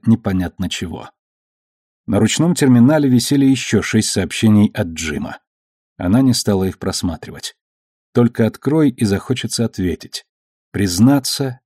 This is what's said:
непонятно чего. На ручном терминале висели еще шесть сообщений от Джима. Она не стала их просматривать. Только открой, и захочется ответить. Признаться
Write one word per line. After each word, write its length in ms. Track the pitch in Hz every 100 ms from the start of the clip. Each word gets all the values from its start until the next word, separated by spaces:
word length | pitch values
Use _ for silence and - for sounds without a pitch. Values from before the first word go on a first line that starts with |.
| -
непонятно 640 | 110 104 95 87 - 90
чего. 400 | - 87 71 - _ _ _ _ _ _ _ _ _ -
На 140 | 101
ручном 340 | 107 - 165
терминале 540 | 170 139 123 120 156 143
висели 380 | 123 - 139 135
еще 360 | 131 - 107
шесть 280 | - 110 104
сообщений 600 | - 87 - 113 104 104
от 140 | - 87
Джима. 500 | 80 80 69 - - _ _ _ _ _ -
Она 180 | 87 113
не 100 | 131
стала 300 | 120 - 98
их 160 | 95 -
просматривать. 760 | - - 131 - - - - - _ _ _ _ _
Только 360 | - 120 - 110
открой, 420 | - 131 156 147
и 160 | - 107
захочется 600 | 98 - - 117 - 113
ответить. 600 | - 90 78 - - - _ _ _ _
Признаться 880 | 98 98 87 120 143 131 - 135 123